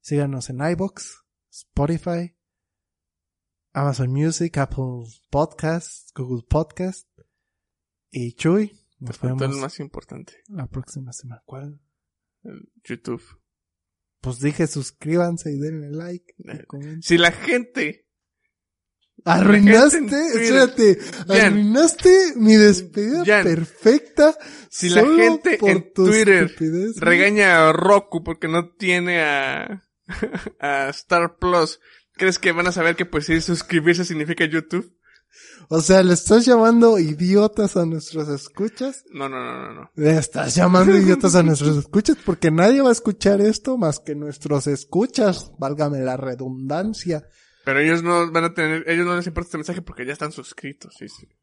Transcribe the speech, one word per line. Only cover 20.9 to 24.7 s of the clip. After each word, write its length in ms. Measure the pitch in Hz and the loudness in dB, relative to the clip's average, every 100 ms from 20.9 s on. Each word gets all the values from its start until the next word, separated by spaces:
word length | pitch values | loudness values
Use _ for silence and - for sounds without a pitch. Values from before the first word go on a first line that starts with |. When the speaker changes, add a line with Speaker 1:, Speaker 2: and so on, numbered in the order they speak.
| 175 - - 175 | 4 -2 -14 0
Speaker 2:
Jan. 140 | 190 208 | 4 4
Speaker 1:
arruinaste 840 | 208 208 240 330 330 370 381 359 247 | 2 2 4 2 4 6 6 4 2
mi 180 | 220 220 | 6 8
despedida 720 | 208 185 180 208 208 311 208 | 8 4 -2 -6 -4 -2 2
Speaker 2:
Jan. 180 | 208 | 2
Speaker 1:
perfecta 920 | 175 160 165 _ 220 294 - - 302 311 - - | 2 -2 -4 _ 2 2 0 2 2 2 -16 -20
Speaker 2:
Si 200 | - | -18